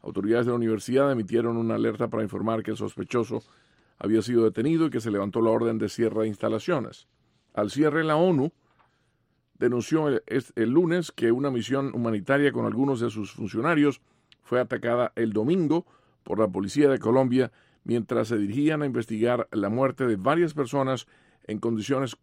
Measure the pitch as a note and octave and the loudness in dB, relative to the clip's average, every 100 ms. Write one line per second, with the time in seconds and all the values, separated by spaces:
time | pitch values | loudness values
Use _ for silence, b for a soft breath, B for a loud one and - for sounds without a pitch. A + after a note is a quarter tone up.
0 | - F#2+ G2 A#2 A#2+ A#2+ A2+ G#2+ G#2+ B2+ | -8 -6 0 2 2 0 0 -2 0 2
1 | C#3 B2+ G2 A2+ A#2 A#2 A#2 A2 A2+ G#2+ | 2 0 0 0 0 -2 -2 0 -2 -2
2 | A#2 A2+ G#2+ G2+ G#2+ A2+ G#2+ A2 G#2 - | -4 -2 -4 -4 -2 -2 -4 -6 -6 -8
3 | - B2 A2+ A#2 b b b b b b | -2 -2 -2 -6 b b b b b b
4 | - A2 G#2+ A#2+ A2 G2+ C3 E3 D#3+ A#2+ | 0 0 2 4 4 2 0 2 0 -2
5 | A2 G2+ G2+ A2+ A2+ A2+ A#2 A2+ G#2+ - | -4 -4 -2 0 2 2 2 0 -4 0
6 | A2+ G#2 A2 G2+ A2 A2 - D#3+ A2 - | 0 2 -2 -2 -2 -2 -2 -2 -2 -12
7 | _ _ _ _ _ - G#2 B2+ D3+ D3+ | _ _ _ _ _ -4 -2 2 2 2
8 | D#3+ D#3 F#3 D#3 D3 _ _ _ _ _ | 2 2 4 4 0 _ _ _ _ _
9 | _ _ _ _ _ _ A#2+ B2 A2+ D#3+ | _ _ _ _ _ _ 0 0 0 0
10 | D3+ C3 - B2+ - - A2+ C#3+ F3 F3+ | 2 0 0 -4 -4 -2 2 4 2 0
11 | D#3+ - A#2 A#2+ C#3+ B2 G#2+ C3+ C3+ - | -4 -2 0 2 0 -2 -2 -2 -2 -2
12 | A#2 G#2+ F#2 C#3 C#3+ B2 A2+ G#2+ C#3 B2+ | -2 -2 0 2 2 2 -2 0 0 0
13 | A#2+ A2 G2 - G#2 G#2 C#3+ D#3+ C#3+ C3 | -2 -4 -10 -8 -6 -2 0 4 2 0
14 | b b b _ - B2 A#2+ B2 A#2 A#2+ | b b b _ -2 -2 0 -2 0 0
15 | A#2+ - A2+ G#2+ A#2 F#3 D#3 D#3+ - b | 0 0 -2 0 0 0 2 0 -2 b
16 | b b - G2 A2 F#2+ G2+ C#3+ C#3+ C3 | b b -6 0 0 0 -4 2 4 4
17 | A2 B2+ C3 B2+ B2+ b b b - A#2+ | 2 2 4 2 0 b b b -4 -4
18 | G#2+ A#2 A2+ A2+ G2+ A#2 D3 D#3 C#3+ A#2+ | 0 -2 0 -2 -2 0 0 0 -2 -4
19 | A2 A2 A#2 B2 - A2 G2+ A#2 C3+ B2+ | -4 -2 0 0 -2 -2 -2 0 0 0
20 | B2+ G#2 G#2 D#3+ E3+ D3 B2 C#3 C3 B2+ | -2 0 0 2 0 -2 -4 -2 -2 -4
21 | - b b b - G#2+ A#2 A2+ G2+ C3+ | -8 b b b -10 -4 -2 -2 -2 -2
22 | C3 - | -2 -8